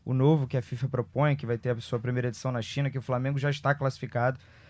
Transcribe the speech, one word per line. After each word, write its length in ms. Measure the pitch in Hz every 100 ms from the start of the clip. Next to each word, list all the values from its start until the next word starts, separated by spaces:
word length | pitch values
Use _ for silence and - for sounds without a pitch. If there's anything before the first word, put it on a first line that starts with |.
| -
o 80 |
novo 320 | 127 135 156 127
que 100 | 135
a 60 |
fifa 260 | - 120 131
propõe, 480 | 123 120 - 147 139
que 100 | 113
vai 120 | 117
ter 140 | 127
a 100 | 117
sua 180 | - 120
primeira 280 | 120 123 123
edição 240 | 113 127
na 100 | 123
China, 280 | 110 - 139
que 100 | 139
o 20 |
Flamengo 380 | - 123 131 143
já 100 | 143
está 240 | 143 143
classificado. 640 | 143 139 - - 120 123 127 - - -